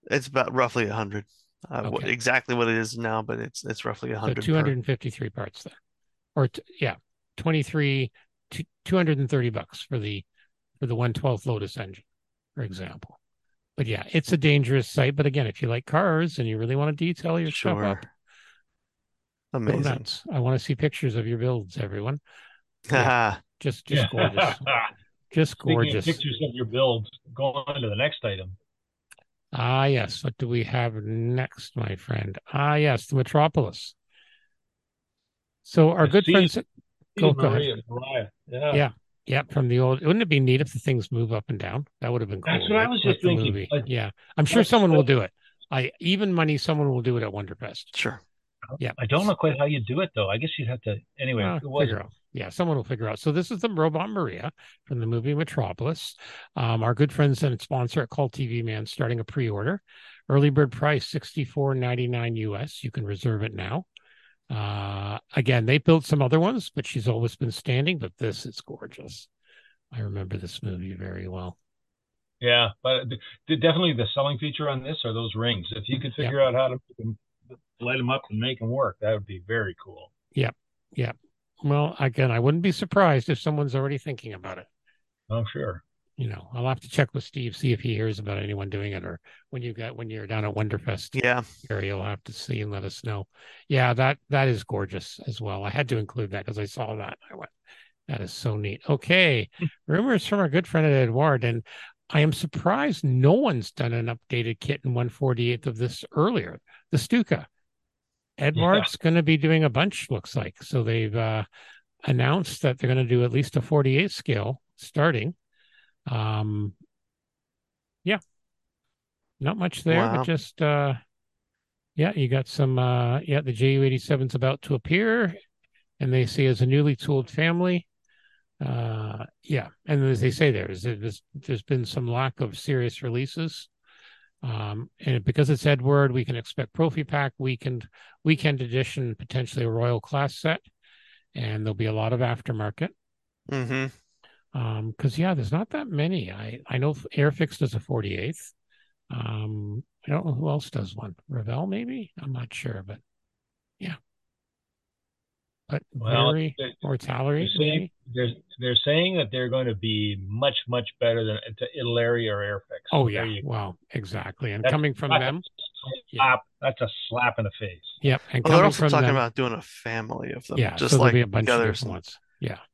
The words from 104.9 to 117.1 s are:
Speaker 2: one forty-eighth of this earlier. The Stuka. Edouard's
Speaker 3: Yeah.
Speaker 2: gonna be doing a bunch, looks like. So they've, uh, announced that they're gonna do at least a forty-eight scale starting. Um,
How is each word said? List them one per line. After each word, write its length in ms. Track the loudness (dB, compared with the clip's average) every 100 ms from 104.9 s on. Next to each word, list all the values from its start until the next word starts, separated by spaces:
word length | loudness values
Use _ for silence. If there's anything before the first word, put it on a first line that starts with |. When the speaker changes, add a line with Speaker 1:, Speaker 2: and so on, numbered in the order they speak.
Speaker 2:
one 160 | -2 -2
forty-eighth 580 | 0 0 2 0 0 -4
of 100 | -4
this 280 | -6 -6 -8
earlier. 460 | 0 2 2 -4 -12 _ -20 _
The 60 | -2
Stuka. 500 | 2 2 2 0 -2 _ _ _ _ _ _ _ _ -2
Edouard's 600 | 0 2 4 4 2 0
Speaker 3:
Yeah. 40 |
Speaker 2:
gonna 200 | 2 4
be 120 | 4 4
doing 260 | 6 4 4
a 40 |
bunch, 400 | 2 0 -2 -6
looks 240 | -6 -4 -6
like. 280 | -6 -10
So 180 | -4 -2
they've, 300 | 0 0 0 0
uh, 280 | 0 -2 -6 -12 -20 -20 _ _ 0
announced 560 | 2 4 2 -2 -2
that 160 | 0 0
they're 100 | 2
gonna 160 | 2 4
do 180 | 4 4
at 60 |
least 260 | 2 0 -2
a 40 |
forty-eight 500 | 2 2 4 2 2
scale 500 | -2 -2 -2 -2 -6 _ _
starting. 580 | -6 2 2 2 -2 -8 _ _ _ _ _ _ -6
Um, 640 | -2 -2 -2 -2 -2 -4 -8 _ _ _